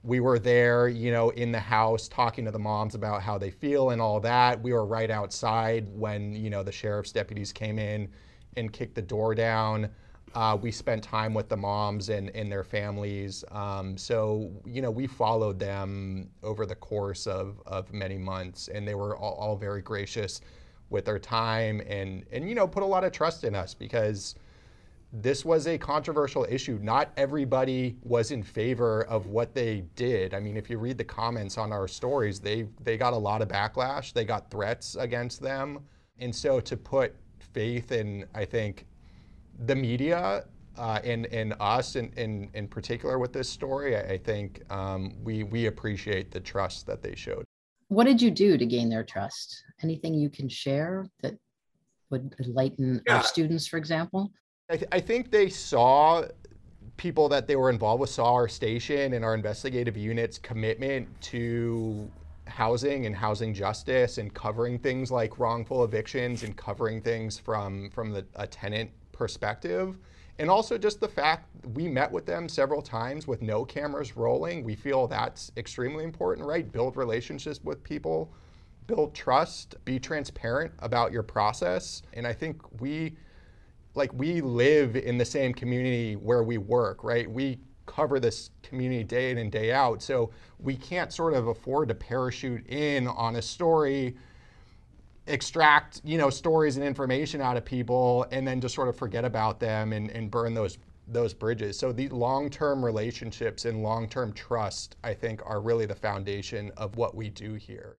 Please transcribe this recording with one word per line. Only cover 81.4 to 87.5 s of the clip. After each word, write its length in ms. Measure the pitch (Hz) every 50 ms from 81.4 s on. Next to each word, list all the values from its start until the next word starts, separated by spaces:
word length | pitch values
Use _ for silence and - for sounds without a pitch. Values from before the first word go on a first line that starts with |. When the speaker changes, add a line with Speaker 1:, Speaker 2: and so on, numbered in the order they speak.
| 104 107 110 - - 87 90 92 - - - - - - -
Speaker 1:
And 140 | 113 120
I 60 | 120 113
think 280 | - 156 160 151 156 - - - 110
we, 340 | 123 139 151 156 160 156 160 - - - - - - - - - - - - - - - -
like, 180 | 139 139 131 -
we 280 | 127 139 160 175 170
live 560 | 147 131 120 120 123 143 151 151 143 123 110
in 200 | 131 107 123 120
the 60 | 123 120
same 300 | 113 - 147 135 123 123
community 640 | - - 123 123 123 127 127 123 120 117 110 104
where 260 | 101 101 107 123 120 113
we 140 | 113 120
work, 440 | 110 95 101 120 123 117 98 95 -
right? 300 | - 113 117 120 117 -
We 280 | 107 123 135 139